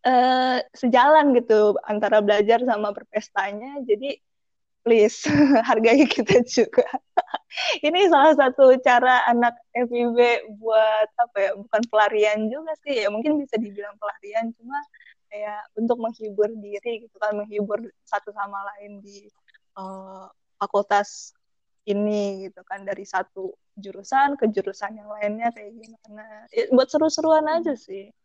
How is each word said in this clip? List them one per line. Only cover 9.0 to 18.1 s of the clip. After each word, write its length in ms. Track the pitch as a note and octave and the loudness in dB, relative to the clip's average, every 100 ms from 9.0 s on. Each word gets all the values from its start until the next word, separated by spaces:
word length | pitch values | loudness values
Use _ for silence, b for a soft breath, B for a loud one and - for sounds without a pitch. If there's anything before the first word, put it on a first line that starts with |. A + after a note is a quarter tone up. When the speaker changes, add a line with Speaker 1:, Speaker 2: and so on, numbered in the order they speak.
| B3 B3+ - | 4 2 2
Speaker 1:
anak 320 | A#3+ A#3+ A#3+ _ | 0 0 -4 _
F 160 | A#3 A#3+ | -6 -4
I 160 | A#3+ A#3+ | -2 -2
B 60 | A#3 A#3+ A#3+ A3 G#3 | 2 2 2 -4 -10
buat 480 | A3 A3 A3 G#3+ G#3+ - | 0 2 2 0 -2 -2
apa 200 | A#3+ G3+ | -4 -2
ya, 100 | G3 G3 | -4 -4
bukan 240 | G#3 G#3+ A#3 | -4 -4 -2
pelarian 500 | G#3+ G#3 G#3+ G#3+ G#3+ G#3+ | 0 0 2 0 0 -6
juga 240 | C4+ D#4+ D#4 D4 | -8 -10 -12 -6
sih 160 | B3+ | -4
ya, 80 | G#3 | -4
mungkin 320 | G#3+ D4 D4+ | -4 -2 -4
bisa 160 | C#4 A3+ | -4 -6
dibilang 400 | G#3 G3+ G#3 G#3 | -8 -12 -16 -12
pelarian, 560 | G#3 - G#3 A3 A3+ | -12 -12 -8 -8 -8
cuma 240 | A#3 A#3 C#4+ D4 b b _ _ | -12 -12 -12 -12 b b _ _
kayak 400 | G#3 G#3 G#3 G#3+ | -14 -12 -12 -14
untuk 240 | - A#3 A#3+ | -8 -4 -4
menghibur 560 | A3+ A3+ G#3+ G3+ G#3+ | -6 -10 -12 -2 -2
diri 560 | A3+ G3+ G3+ A#3+ A3+ A3+ | -4 -14 -12 -10 -10 -14
gitu 80 | G3 | _
kan, 160 | G#3+ | -6
menghibur 480 | G#3 G#3+ G#3 G#3 A3+ A3+ _ | -6 -8 -8 -6 -6 -8 _
satu 240 | _ | _